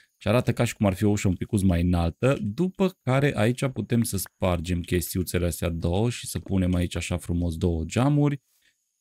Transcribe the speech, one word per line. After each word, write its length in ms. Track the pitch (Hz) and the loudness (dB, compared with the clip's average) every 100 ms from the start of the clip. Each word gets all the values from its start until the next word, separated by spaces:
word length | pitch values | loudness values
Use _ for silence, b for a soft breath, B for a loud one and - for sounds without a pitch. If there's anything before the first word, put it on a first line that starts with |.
| b _ | b _
și 100 | 101 | 0
arată 260 | 120 - | 2 2
ca 100 | 110 | 0
și 120 | 117 - | 0 2
cum 100 | 101 | 0
ar 80 | |
fi 100 | 90 | 4
o 60 | 104 | 2
ușă 180 | 104 98 | 2 0
un 80 | 87 | 0
picuț 260 | - 104 | 0 2
mai 200 | 92 87 | 4 4
înaltă, 560 | 87 87 85 - 123 139 | 4 2 0 0 0 0
după 560 | 104 110 185 - 190 - | -2 -2 -2 0 -2 -2
care 360 | - 131 143 - | -2 2 2 2
aici 300 | 107 127 131 | 0 0 -4
putem 360 | 127 104 117 | -4 -2 0
să 140 | 110 95 | 0 -4
spargem 640 | - - 95 87 82 87 | -6 -2 0 0 -2 -4
chestiuțele 640 | 82 90 - 95 87 90 87 | 0 -2 -2 -4 -2 -2 -2
astea 240 | - 87 | -2 -4
două 400 | 82 87 92 120 | -2 0 0 0
și 180 | - - | -4 -8
să 120 | 87 | -10
punem 340 | - 95 90 | -2 0 2
aici 220 | 90 87 90 | 2 0 -4
așa 220 | - 87 | -4 -6
frumos 400 | - 87 87 80 | -2 -2 -2 0
două 260 | 87 82 | 0 0
geamuri. 580 | 82 113 135 147 147 147 _ _ _ _ _ _ | -2 0 2 4 2 -2 _ _ _ _ _ _